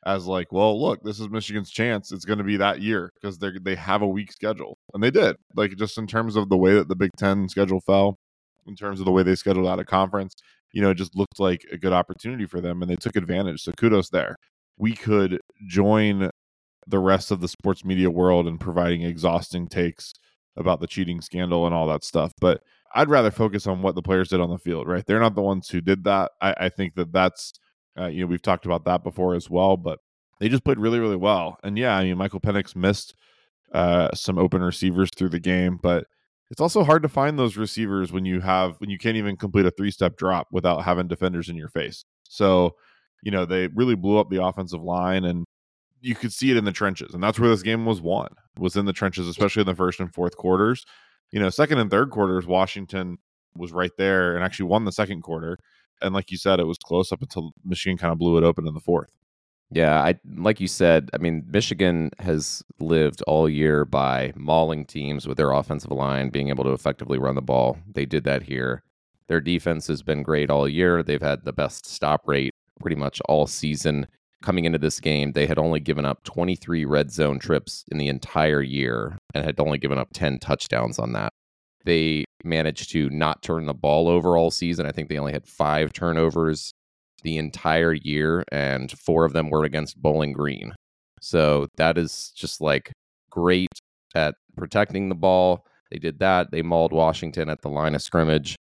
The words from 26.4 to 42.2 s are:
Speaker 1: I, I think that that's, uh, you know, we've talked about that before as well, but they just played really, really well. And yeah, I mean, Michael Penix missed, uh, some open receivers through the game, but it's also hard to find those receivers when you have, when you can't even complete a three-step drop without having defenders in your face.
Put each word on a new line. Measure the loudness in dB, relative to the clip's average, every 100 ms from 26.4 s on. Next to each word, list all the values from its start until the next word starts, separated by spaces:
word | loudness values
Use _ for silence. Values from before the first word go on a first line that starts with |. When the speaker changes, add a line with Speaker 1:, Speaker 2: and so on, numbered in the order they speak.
Speaker 1:
I, | -2 0
I | -4
think | -2 -6 -4
that | -2
that's, | 2 2 0 -16 -18 _ _ _ -10
uh, | -8
you | -4
know, | -2
we've | -2
talked | 0 -2 0
about | -2 0
that | -2
before | -2 -2 0 0
as | -2
well, | 2 4 2
but | 0 -8 _ _ _ _
they | 0
just | 2
played | 2 2
really, | 2 2
really | 0 2
well. | 2 2 0 -6
And | -6 -2
yeah, | 2 2
I |
mean, | 2 0
Michael | -2 -2
Penix | -2 -2 -2 0
missed, | 2 2 -2 -20 _ _ _ _ _
uh, | 0 4 4 2
some | -2 -4 2
open | 2 2
receivers | 0 0 -2 2 0 0
through | -2
the | -2
game, | 0 2 0 0
but | 0 0 -2 _ _ _ _
it's | -4
also | 0 2
hard | 6 4
to | 4
find | 0 0 2
those | -2 -2
receivers | -6 -4 -4 -2 -2
when | -4
you | -2 -4
have, | 0 2 2 -2
when | -10
you | -4
can't | -2 -2
even | -4 -6
complete | 0 4 4
a |
three-step | 2 -4 0 -2 0
drop | -2 -2 -2
without | -2 0 0
having | 0 -2 -2
defenders | -2 -2 -4 -8
in | -10
your | -8
face. | -8 -8 -10 -20 _